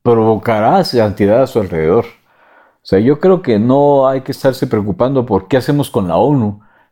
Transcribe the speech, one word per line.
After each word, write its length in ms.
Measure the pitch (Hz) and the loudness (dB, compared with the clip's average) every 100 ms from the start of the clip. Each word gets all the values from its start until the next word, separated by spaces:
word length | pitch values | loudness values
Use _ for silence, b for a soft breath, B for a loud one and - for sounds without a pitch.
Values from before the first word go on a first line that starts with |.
provocará 800 | 120 117 110 107 120 107 113 190 | 0 2 2 0 -2 0 2 0
santidad 580 | - 120 107 95 101 117 | 0 0 0 0 2 2
a 60 | 131 | 0
su 120 | 120 | -2
alrededor. 460 | 92 85 78 107 - | -4 -2 0 0 -2
O 800 | - _ _ _ _ _ _ | -8 _ _ _ _ _ _
sea, 160 | - 95 | -2 0
yo 200 | 117 147 | 2 2
creo 220 | 190 180 | 2 0
que 160 | 151 107 | 0 0
no 500 | 120 135 143 139 131 | 2 2 2 2 2
hay 140 | 135 | -2
que 100 | 135 | -6
estarse 360 | 131 135 123 131 | -4 -2 -2 -2
preocupando 580 | 110 104 92 123 139 120 | -2 -2 -2 -2 -2 -2
por 220 | 95 - | -2 0
qué 100 | 131 | -2
hacemos 320 | 120 147 139 | 0 -2 -2
con 180 | 120 90 | -4 -2
la 100 | 85 | 0
onu, 440 | 123 143 104 101 b b b | 2 0 -2 -6 b b b